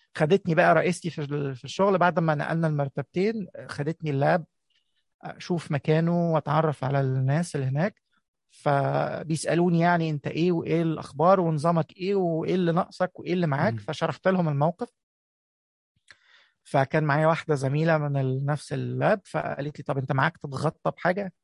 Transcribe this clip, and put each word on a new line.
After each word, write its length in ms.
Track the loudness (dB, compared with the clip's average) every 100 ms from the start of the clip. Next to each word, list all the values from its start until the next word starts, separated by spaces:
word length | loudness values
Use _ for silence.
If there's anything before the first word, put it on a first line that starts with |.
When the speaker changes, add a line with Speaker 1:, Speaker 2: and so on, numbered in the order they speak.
| _ -2
Speaker 1:
خدتني 380 | 2 2 4 4
بقى 200 | 6 6
رئيستي 340 | 4 -2 -6
في 120 | -6
ال-، 340 | -6 -4 -4 -8
في 100 | -8
الشغل 320 | 0 2 4
بعد 220 | 4 4
ما 160 | 0 0
نقلنا 320 | -2 0 0
المرتبتين، 800 | 0 -2 -6 -6 -2 -2 -2 -10 -14 -12
خدتني 420 | -6 -6 -4 -4
اللاب 360 | 0 2 2 -2 _ _ _ _ _ _ _
أشوف 500 | -16 -14 -4 -4 -2
مكانه 600 | -4 2 2 2 2 2
وأتعرف 500 | 0 2 2 2 -2
على 180 | -2 0
الناس 540 | 0 0 2 0 0 -4
اللي 120 | -2
هناك. 340 | -2 -2 -6 _ _ _ _ _
فبيسألوني، 1300 | _ 0 0 0 -2 -2 -6 -4 -4 0 2 2 2
يعني، 300 | 2 2 0
"أنت 180 | -4 -4
إيه 240 | -2 0
وإيه 300 | 0 0 0
الأخبار 580 | 0 -4 -8 0 4 4
ونظامك 580 | 2 0 0 0 -2 -6
إيه 180 | -2 0
وإيه 400 | 0 -2 -2 0
اللي 160 | 2
ناقصك 480 | 0 -2 -4 -6 -6
وإيه 140 | -4
اللي 140 | -2 0
معاك؟" 260 | 0 0
Speaker 2:
مم. 60 | -2
Speaker 1:
فشرحت 480 | -8 -4 -4 0 0
لهم 220 | 2 0
الموقف. 400 | 0 0 -2 -12 _ _ _ _ _ _ _ _ _ _ _ _ -20 _ _ _ _
فكان 400 | -2 0 2 0
معايا 240 | 2 2 2
واحدة 280 | 2 0 -2
زميلة 420 | 0 0 2 2
من 200 | 0 -2
ال-، 280 | -2 -2 -2
نفس 280 | -4 -4
اللاب، 480 | -6 -6 0 0 0 -2
فقالت 540 | -6 -6 -6 -8 -8
لي: 40 |
"طب 140 | -6 -4
أنت 140 | -2
معاك 260 | 2 0 -2
تتغطى 540 | -12 -4 -4 -2 -6
بحاجة؟ 420 | -2 -2 -2 -6 _